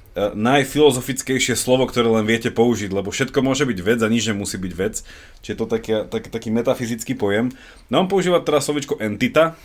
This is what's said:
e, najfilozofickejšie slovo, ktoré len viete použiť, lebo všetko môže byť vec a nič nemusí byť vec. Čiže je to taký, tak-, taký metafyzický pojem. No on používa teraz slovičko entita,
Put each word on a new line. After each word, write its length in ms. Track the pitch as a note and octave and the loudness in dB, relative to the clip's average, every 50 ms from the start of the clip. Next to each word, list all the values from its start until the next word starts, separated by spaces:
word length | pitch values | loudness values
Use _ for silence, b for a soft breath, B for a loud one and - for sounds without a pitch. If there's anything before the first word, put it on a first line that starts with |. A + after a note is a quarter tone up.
| B B - | B B -4
e, 160 | F2+ G2+ G#2 - | -2 -2 -2 0
najfilozofickejšie 1200 | G#2 G#2+ A#2+ C#3 C#3+ C3 C3+ - C#3+ D3+ C#3+ A#2+ B2+ B2 - C3 C3 - - C3+ B2+ - - A#2+ | 0 2 2 4 2 2 2 2 6 6 6 6 4 -4 -6 -8 -6 -4 -4 -2 -2 0 0 -2
slovo, 320 | - - B2 B2+ C3 B2+ | 0 2 2 2 2 2
ktoré 240 | - - B2 A#2 A2+ | 0 2 2 2 4
len 160 | A2+ A2 G#2+ | 4 2 2
viete 240 | G#2+ A#2 A#2 A#2 B2 | 2 0 0 0 -2
použiť, 400 | - A#2 A#2 B2 A#2 G2 G#2 F#2+ | 2 4 4 4 4 0 -2 -4
lebo 240 | F#2+ G2 F#2 G2+ - | -4 -4 -4 -4 -2
všetko 240 | - C3+ A#2+ - C#3 B2+ | -4 -4 -2 0 0 0
môže 240 | C3+ C3 C3+ D3 B2+ | 0 0 0 0 -2
byť 100 | A2 F#2 E2+ | -2 -2 0
vec 140 | G#2 A#2+ A#2+ | 0 2 2
a 80 | A2+ G#2+ | 2 2
nič 160 | A#2 A#2 G#2 | 2 0 0
nemusí 320 | A2+ G#2 G2+ G2+ - - | -2 -4 -4 -4 -6 -6
byť 160 | F#2+ F#2 F#2 F2+ | -6 -6 -6 -4
vec. 320 | - F#2+ A2 - - B B B B B B B B - | -4 -4 -4 -4 -8 B B B B B B B B -10
Čiže 60 | - G#2 | -8 -6
je 40 | - | -4
to 40 | A2+ - | -4 -2
taký, 240 | A#2 A2 - - A2 G#2+ G2 - | -2 -2 0 0 -2 -2 -2 -4
tak-, 240 | - A2 - - - | -6 -8 -8 -6 -8
taký 160 | A2 - A#2 | -6 -4 -2
metafyzický 640 | A2 A#2+ A#2 C3 B2 - B2+ A2+ A#2+ A2 - - A#2 | -2 0 2 0 0 -2 -2 -6 -6 -6 -6 -6 -4
pojem. 400 | - G#2 G2+ G2+ G#2+ B2 B2+ B2+ B B B B B B B A#2+ | -2 0 0 2 2 0 -2 -4 B B B B B B B 0
No 80 | D#3 | 0
on 80 | F#3+ F#3 | 2 2
používa 320 | G3 F#3+ E3 F3+ F3+ E3 | 0 0 2 2 2 2
teraz 240 | - - D3 C#3+ C#3 | 2 2 0 0 2
slovičko 320 | - D3 D3 - - - | 0 -4 -4 -2 -4 -6
entita, 560 | - G#2+ G#2+ G#2 G#2+ B2+ A#2 A#2+ D3+ E3 D#3+ D#3+ B | -4 -4 -4 -2 -2 -2 2 4 4 4 2 0 B